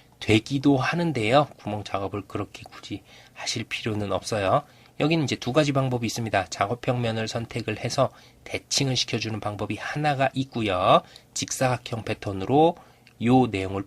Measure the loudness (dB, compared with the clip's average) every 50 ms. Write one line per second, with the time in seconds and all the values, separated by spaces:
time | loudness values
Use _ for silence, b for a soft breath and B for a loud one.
0 | B B B B 2 4 4 4 4 2 -2 2 4 4 4 4 2 0 0 0
1 | 0 0 0 0 0 4 4 4 4 2 -2 -10 -8 -6 -6 -6 -6 -6 -4 -4
2 | -4 -4 -6 -8 -8 -6 -8 -8 -8 -8 -12 -16 -18 -18 -18 -18 -14 -12 -12 -12
3 | -12 B B B B B B B -8 -6 -6 -6 -6 -6 -8 -6 -4 -4 -2 -2
4 | -2 -2 -2 -4 -2 -2 -2 0 2 2 2 2 0 b b b b b b b
5 | 0 2 2 2 0 0 -2 -2 -2 0 2 2 2 2 2 0 0 0 0 -2
6 | -2 -4 -4 -4 -4 0 0 0 0 0 -2 -2 -2 -2 -2 -2 -2 -2 0 0
7 | 0 -2 -2 -2 -4 -4 -4 -6 -6 -6 -6 -6 -4 -4 -4 -4 -4 -2 0 0
8 | 0 0 B B B B B B B -8 -8 -8 -6 -2 -2 0 0 2 0 0
9 | -2 -2 -2 -4 -4 -4 -6 -4 -4 -6 -4 -4 -4 -4 -6 -6 -6 -6 -4 -2
10 | 0 0 2 2 0 0 0 -2 -4 -4 -2 -2 0 0 0 2 6 6 6 6
11 | 4 B B B B B B -8 -6 -6 -2 0 0 0 0 -2 -4 -6 -8 -6
12 | -4 -4 -6 -6 -6 -6 -6 -4 0 2 4 6 6 6 4 B B B B B
13 | B B B -2 2 6 6 6 6 4 0 -2 -4 -4 -4 -4 -6